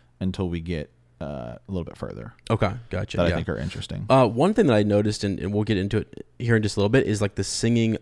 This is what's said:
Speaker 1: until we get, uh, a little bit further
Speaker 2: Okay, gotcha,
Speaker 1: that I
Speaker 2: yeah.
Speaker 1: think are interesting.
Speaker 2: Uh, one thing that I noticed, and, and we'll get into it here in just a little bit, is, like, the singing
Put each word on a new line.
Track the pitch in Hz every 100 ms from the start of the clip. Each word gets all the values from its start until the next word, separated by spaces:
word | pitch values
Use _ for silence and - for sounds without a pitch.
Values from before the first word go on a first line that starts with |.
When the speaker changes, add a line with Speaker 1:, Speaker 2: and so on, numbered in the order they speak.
| _ -
Speaker 1:
until | 92 92 90
we | 85
get, | 82 82 71 _ _ -
uh, | 76 69 58 57 -
a |
little | 92 80
bit | -
further | 50 50 57 - -
Speaker 2:
Okay, | 110 101 120 -
gotcha, | 92 98 -
Speaker 1:
that | 85
I |
Speaker 2:
yeah. | 82
Speaker 1:
think | -
are | 57
interesting. | - - - 98 98
Speaker 2:
Uh, | 135 117
one | 117 180
thing | 226 165
that | 107
I |
noticed, | 104 101 107 104
and, | 101 92
and | 95
we'll | 104
get | 107 101
into | 98 110
it | - - - -
here | 117 113
in |
just | 104 -
a |
little | 101
bit, | 127 -
is, | 104
like, | 101 -
the |
singing | 95 - 117 117 113 110